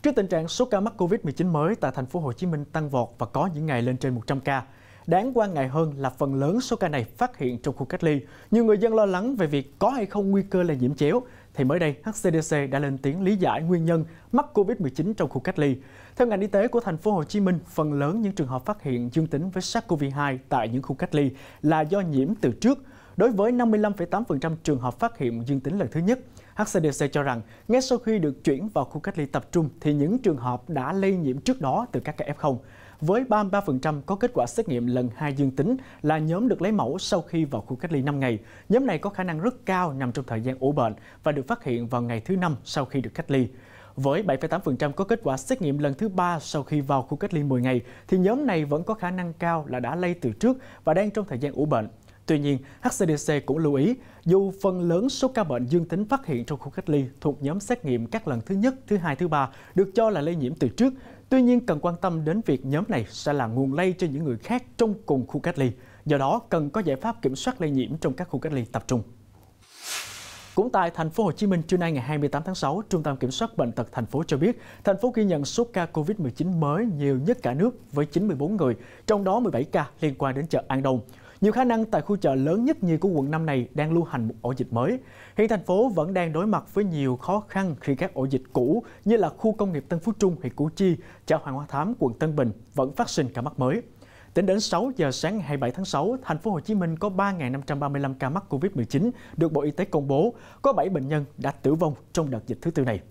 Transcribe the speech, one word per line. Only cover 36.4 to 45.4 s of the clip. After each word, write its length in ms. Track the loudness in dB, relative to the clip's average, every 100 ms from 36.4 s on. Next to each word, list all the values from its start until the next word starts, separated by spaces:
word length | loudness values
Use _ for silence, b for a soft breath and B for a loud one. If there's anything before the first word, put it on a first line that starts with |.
| 2
được 140 | 2
lấy 100 | 2
mẫu 260 | 2 0 -2
sau 240 | 0 -2
khi 220 | 0 -2
vào 160 | 0 -2
khu 140 | -6 -8
cách 160 | -2
ly 100 | 0
năm 180 | 0 0
ngày. 180 | 0 0 B B B
Nhóm 180 | 2 4
này 120 | 0
có 120 | -4
khả 140 | -4
năng 160 | -4 -2
rất 260 | -2 -4 -2
cao 260 | 0 0
nằm 200 | -2 -4
trong 120 | -4
thời 160 | -4 -4
gian 180 | -4 0
ủ 140 | 0
bệnh 220 | 2 0 -2 B B
và 100 | -2
được 160 | 0 -2
phát 160 | -4
hiện 240 | -2 -4 -2
vào 140 | -2
ngày 180 | -2 -4
thứ 160 | -2 0
năm 200 | 0 -2
sau 200 | -4 -4
khi 160 | -2 -4
được 100 | -4
cách 160 | -8 0
ly. 180 | 2 0 B B B B -2
Với 260 | 0 2
bảy 140 | 0 -2
phẩy 120 | 0
tám 120 | -2
phần 160 | -2 0
trăm 160 | -2
có 120 | -2
kết 160 | -2 0
quả 140 | 0
xét 260 | -4